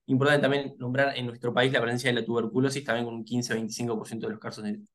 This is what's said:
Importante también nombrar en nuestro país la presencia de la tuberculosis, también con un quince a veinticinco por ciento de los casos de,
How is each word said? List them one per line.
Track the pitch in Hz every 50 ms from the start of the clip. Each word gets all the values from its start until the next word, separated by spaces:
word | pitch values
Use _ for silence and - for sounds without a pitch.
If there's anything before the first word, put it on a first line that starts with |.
| _
Importante | - 135 131 139 143 147 143 135
también | 135 139 143 139 135 -
nombrar | - 127 123 123 135 139 139 -
en | 127 123
nuestro | 120 113 123 - 120 107
país | 110 127 131 135
la | 123
presencia | 117 117 120 120 127 127
de | 120 117
la | 113
tuberculosis, | 113 117 117 110 107 - 131 135 135 135 139 -
también | - 113 117 120
con | 117 113
un | 113 113
quince | - 123 123 120 -
a | 117
veinticinco | 113 113 104 110 - 120 117 113
por | 107 107
ciento | - 117 110 110
de | 110 107
los | 107
casos | - 113 - 107 107
de, | 104 104 104 - -